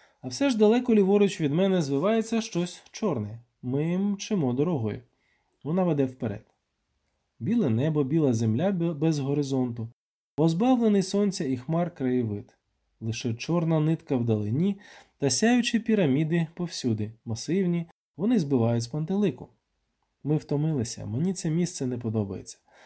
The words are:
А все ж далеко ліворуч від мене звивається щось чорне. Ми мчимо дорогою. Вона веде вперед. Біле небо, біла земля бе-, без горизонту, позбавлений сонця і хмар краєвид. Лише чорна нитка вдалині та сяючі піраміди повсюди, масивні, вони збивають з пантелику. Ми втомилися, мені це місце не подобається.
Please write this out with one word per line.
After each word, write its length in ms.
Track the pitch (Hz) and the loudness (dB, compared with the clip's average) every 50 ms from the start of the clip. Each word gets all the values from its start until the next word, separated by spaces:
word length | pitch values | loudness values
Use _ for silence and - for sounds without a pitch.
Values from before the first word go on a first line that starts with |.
| _ _ _ _ | _ _ _ _
А 60 | - | -12
все 220 | 127 127 - 277 285 | -10 -4 0 0 0
ж 80 | 240 | 4
далеко 380 | 208 214 208 226 247 247 - 220 | 4 4 6 4 4 4 4 4
ліворуч 460 | 208 190 190 202 208 202 190 196 - | 4 6 6 4 4 4 2 2 0
від 120 | 160 139 143 | 0 0 2
мене 280 | 170 196 196 185 180 | 2 2 2 2 2
звивається 600 | 151 135 139 139 165 208 226 226 214 220 233 220 | 0 0 0 0 2 2 2 0 0 0 -2 -4
щось 420 | 220 - - 170 175 175 - - - _ | -2 -2 -4 -4 -4 -4 -6 -12 -16 _
чорне. 480 | - - 220 196 143 113 104 104 113 113 - _ _ _ | -8 -4 -2 -2 -2 -2 -4 -6 -10 -14 -16 _ _ _
Ми 360 | - 123 127 143 156 170 175 | -6 -4 -2 -2 0 0 0
мчимо 560 | 185 196 202 202 196 - - 220 185 143 123 120 | 0 0 -2 -2 -4 -4 -2 -2 0 0 0 0
дорогою. 480 | 131 151 185 170 127 110 104 107 113 - _ _ _ _ _ _ _ _ _ _ _ - | 0 0 0 0 -2 -2 -4 -4 -6 -10 _ _ _ _ _ _ _ _ _ _ _ -6
Вона 200 | 139 165 190 185 | -4 -2 0 2
веде 220 | 175 151 143 135 | 2 2 2 0
вперед. 400 | 127 127 - 131 107 101 107 - _ _ _ _ _ _ _ _ _ _ _ _ _ _ _ _ _ _ - | -2 -2 -6 -6 -6 -6 -8 -12 _ _ _ _ _ _ _ _ _ _ _ _ _ _ _ _ _ _ -8
Біле 300 | 117 160 233 240 190 123 | -4 -2 0 0 2 2
небо, 340 | 110 113 139 160 151 151 139 | 2 2 0 0 0 0 0
біла 300 | 127 156 165 151 131 117 | 0 0 2 2 2 2
земля 380 | 110 117 110 107 127 170 202 | 2 2 0 0 0 0 0
бе-, 220 | 202 170 170 170 165 | 0 0 -2 -2 -2
без 260 | 139 156 165 156 147 | 0 0 0 0 0
горизонту, 680 | 135 139 143 147 143 135 135 131 127 123 117 117 113 117 - _ _ _ _ _ _ _ _ | 0 0 0 0 0 0 0 -2 -2 -2 -4 -8 -10 -12 -14 _ _ _ _ _ _ _ _
позбавлений 680 | - 156 165 165 170 240 254 262 233 233 214 202 196 180 | 0 2 2 2 2 2 2 2 4 4 4 4 4 2
сонця 420 | - - 202 208 196 185 - 165 | 2 0 0 0 0 0 -2 -2
і 120 | 131 131 | -2 -4
хмар 380 | 120 - - 165 170 175 165 - | -4 -2 -2 -2 0 -2 -2 -4
краєвид. 640 | - 131 127 127 127 120 110 101 101 110 - _ _ _ _ _ _ _ _ _ _ | -2 -2 0 0 0 0 -2 -4 -6 -8 -12 _ _ _ _ _ _ _ _ _ _
Лише 320 | 113 113 110 - - 120 113 | -6 -6 -6 -4 -4 -4 -4
чорна 460 | - - - 165 175 165 165 160 156 | -4 -4 -2 -2 0 0 2 2 2
нитка 360 | 151 156 165 160 - - 143 | 2 2 0 -2 -2 -2 -2
вдалині 640 | 120 120 117 110 107 104 104 113 147 180 202 196 - - - - - - _ _ | 0 0 0 0 0 0 0 0 0 0 0 -2 -4 -10 -20 -20 -20 -20 _ _
та 120 | _ 143 139 | _ -2 0
сяючі 500 | - - 220 233 247 247 240 - - 214 | 2 2 2 4 4 2 2 2 0 0
піраміди 680 | 220 - 220 202 180 139 127 147 160 151 170 170 165 160 - | 2 2 2 4 4 4 2 2 2 2 2 0 0 -2 -4
повсюди, 580 | - 175 165 - - - 123 110 107 107 110 113 - _ | -6 -8 -6 -6 -4 -2 0 0 0 -2 -6 -8 -10 _
масивні, 640 | 117 110 113 - - 165 196 190 175 175 170 165 - _ _ _ _ _ | -8 -8 -6 -4 -2 0 0 2 0 0 -2 -4 -8 _ _ _ _ _
вони 220 | 143 180 233 254 202 | -4 0 0 2 2
збивають 440 | 151 143 143 123 113 117 117 117 117 | 2 2 2 2 2 2 2 0 -2
з 40 | |
пантелику. 600 | - - 151 160 160 190 202 208 170 - - - - _ _ _ _ _ _ _ _ _ _ _ _ _ _ - | -4 -6 -6 -4 -2 0 0 0 0 -2 -4 -10 -20 _ _ _ _ _ _ _ _ _ _ _ _ _ _ -4
Ми 120 | 139 156 | -2 -2
втомилися, 680 | 147 - - 147 143 151 160 156 135 110 117 - 107 107 | -2 -2 -2 -2 0 0 0 0 -2 -2 -4 -6 -8 -8
мені 280 | 104 107 127 170 190 180 | -6 -4 -2 -2 -2 -2
це 160 | - - 165 | -2 -2 -2
місце 360 | 156 170 180 - - - 139 | 0 0 0 -2 -2 -4 -4
не 120 | 127 123 | -4 -4
подобається. 600 | 117 117 113 110 110 104 98 95 101 - - - - _ _ _ - - | -4 -4 -2 0 0 -2 -2 -4 -8 -10 -14 -16 -18 _ _ _ -20 -20